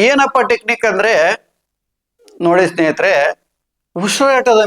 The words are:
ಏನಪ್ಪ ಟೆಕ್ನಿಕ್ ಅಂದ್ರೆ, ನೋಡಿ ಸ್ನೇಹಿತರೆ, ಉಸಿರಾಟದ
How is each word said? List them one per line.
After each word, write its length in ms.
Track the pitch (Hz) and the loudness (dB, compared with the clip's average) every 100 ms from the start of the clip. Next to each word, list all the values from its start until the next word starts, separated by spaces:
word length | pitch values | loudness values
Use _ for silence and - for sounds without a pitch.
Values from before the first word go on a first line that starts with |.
| 233 | 2
ಏನಪ್ಪ 320 | 277 269 - - | 2 0 0 0
ಟೆಕ್ನಿಕ್ 360 | 226 220 233 226 | -2 -4 -2 -2
ಅಂದ್ರೆ, 220 | 190 220 180 170 220 _ _ _ _ _ _ _ _ _ - 170 | 0 0 2 0 -2 _ _ _ _ _ _ _ _ _ -4 0
ನೋಡಿ 180 | 180 170 | 2 0
ಸ್ನೇಹಿತರೆ, 420 | 170 160 151 190 151 151 - _ _ _ _ _ 170 | 0 -2 0 -2 0 -2 -4 _ _ _ _ _ -8
ಉಸಿರಾಟದ 680 | 196 - 277 262 254 220 | -6 -2 0 0 2 2